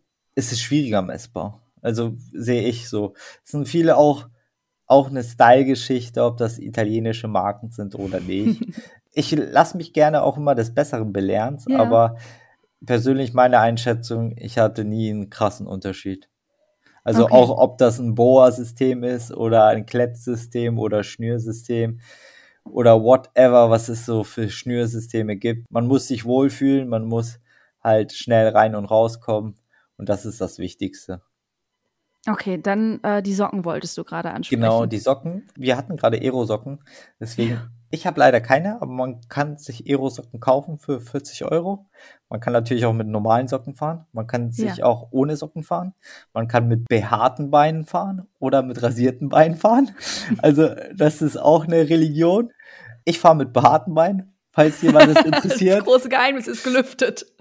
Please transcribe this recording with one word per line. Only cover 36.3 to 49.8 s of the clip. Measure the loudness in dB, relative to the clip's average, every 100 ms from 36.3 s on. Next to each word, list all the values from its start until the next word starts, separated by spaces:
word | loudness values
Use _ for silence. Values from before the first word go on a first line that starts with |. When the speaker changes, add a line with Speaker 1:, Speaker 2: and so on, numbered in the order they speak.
| -2 -2 -4 -8 -18 _ -20 -20 _
Speaker 1:
deswegen, | -10 -4 -4
Speaker 2:
Ja. | -4 -10 -20 _
Speaker 1:
ich | -8 -6
hab | 2
leider | 4 4
keine, | 2 0 0 -6
aber | -8
man | -6 -8 -8 -10
kann | -8 -6 -8
sich | -16 -14 -4
Aero-Socken | -4 -4 -8 -14 -6
kaufen | 0 0 -2 -10
für | -8 -8
vierzig | -8 -10 -10 -10 -4
Euro. | -4 -4 -8 _ _ -20 _ _
Man | -8
kann | -2
natürlich | -2 0 0 0
auch |
mit | 0 -2
normalen | -2 0 0 0
Socken | -6 -8
fahren, | -8 -8 -8 -12
man | -12 -6
kann | -6 -4
sich | -4 -6 -2
Speaker 2:
Ja. | 0
Speaker 1:
auch | 0 -2
ohne | -2 -2 -2
Socken | -8 -12
fahren, | -8 -6 -8 -12 -20 -20 _
man | -8 -2
kann | 0 2
mit | 0 0
behaarten | -2 0 0 0 -2 0
Beinen | 4 4 0 -6
fahren | -6 -6 -8 -12 _
oder | 0 0
mit | 0 -2
rasierten | -2 0 0 -2 0
Beinen | 2 2 2
fahren. | 2 4